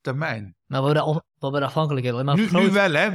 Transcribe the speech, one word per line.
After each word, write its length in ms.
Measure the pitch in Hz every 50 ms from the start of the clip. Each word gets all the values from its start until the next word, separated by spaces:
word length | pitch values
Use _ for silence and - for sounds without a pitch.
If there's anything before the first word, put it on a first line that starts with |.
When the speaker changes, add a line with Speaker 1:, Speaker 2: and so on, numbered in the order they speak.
Speaker 1:
termijn. 540 | _ 143 131 143 160 156 120 110 104 95 87 _ _
Speaker 2:
Maar 140 | _ 135 135
we 60 | 135
worden 180 | 143 151 151 135
al-, 100 | 156 151 160 - _ _ _
we 100 | - 135
worden 140 | 139 143 139 127
afhankelijk 380 | - 160 156 151 147 131 123 123
alleen 180 | 120 120 135
maar 100 | 139 147
Speaker 1:
Nu, 120 | 180 220 196
Speaker 2:
groot 140 | 170 202 220
Speaker 1:
nu 60 | 220
wel, 220 | 196 202 196 185 147
hè? 160 | 147 185 214 185